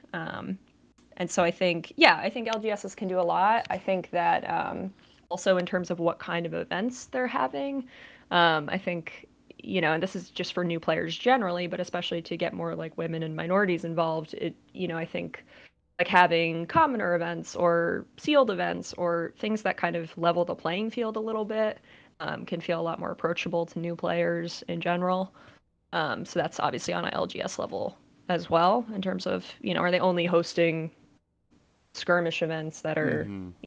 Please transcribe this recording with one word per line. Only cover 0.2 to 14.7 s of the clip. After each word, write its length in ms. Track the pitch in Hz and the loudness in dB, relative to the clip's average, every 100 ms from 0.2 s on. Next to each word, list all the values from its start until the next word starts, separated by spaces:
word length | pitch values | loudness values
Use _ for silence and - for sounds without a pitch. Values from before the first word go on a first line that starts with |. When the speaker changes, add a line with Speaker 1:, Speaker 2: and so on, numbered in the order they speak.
| 160 - - 190 _ _ _ _ - - | -8 -8 -8 -8 _ _ _ _ -16 -8
Speaker 1:
and 140 | 175 | -4
so 120 | - | 2
I 80 | 175 | 2
think, 420 | - 185 170 - - | 2 2 0 -2 6
yeah, 220 | 320 160 | 6 6
I 120 | 190 | 2
think 200 | 247 220 | -4 -4
L 100 | 220 | -4
G 120 | 214 | -2
Ss 220 | 202 196 | -4 -6
can 140 | - 190 | -6 -2
do 120 | 185 | 0
a 20 | |
lot. 460 | 175 170 196 226 - | 2 4 4 4 0
I 80 | 185 | -4
think 320 | - 190 170 | -2 -2 -2
that, 400 | 175 170 170 - | 0 2 2 0
um, 420 | 165 - - 190 - _ _ - | -2 -2 -4 -8 -12 _ _ -10
also 260 | 185 202 180 | -2 2 2
in 100 | 180 | 2
terms 240 | 185 175 | -2 -2
of 100 | 175 | 0
what 200 | 170 - | 0 0
kind 260 | - 170 170 | -2 -4 -2
of 80 | |
events 520 | 165 165 175 240 247 - | -4 -4 -2 -2 -4 -8
they're 220 | 262 247 | -4 -2
having, 600 | 240 262 277 277 277 254 - - - - | 0 -2 -2 -4 -6 -8 -12 -20 -18 0
um, 360 | 180 170 156 147 | 4 6 4 0
I 80 | 190 | -4
think, 480 | 185 175 - - - _ - - | -2 -6 -6 -14 -20 _ -20 -16
you 200 | - 190 | -4 0
know, 140 | 156 | 2
and 100 | 160 | 2
this 120 | 190 185 | 0 -4
is 140 | 175 | -8
just 240 | - 180 | -6 -4
for 120 | - 175 | -2 0
new 140 | 165 | 0
players 380 | 165 160 165 170 | 0 0 0 0
generally, 500 | 240 262 190 175 175 | 4 4 4 0 -2
but 120 | 180 | -4
especially 420 | 180 175 - 170 | -4 -4 -2 -4
to 120 | 165 170 | -4 -2
get 180 | 170 | -2
more, 220 | 180 165 165 | -2 -4 -4
like, 220 | 160 - | -6 -4
women 260 | 165 165 | -4 -2
and 100 | 160 | -4
minorities 520 | 156 165 190 202 170 165 | -4 0 2 4 2 0
involved, 480 | 165 165 160 156 | 0 0 0 -6
it, 220 | - 170 - _ | -6 -6 -8 _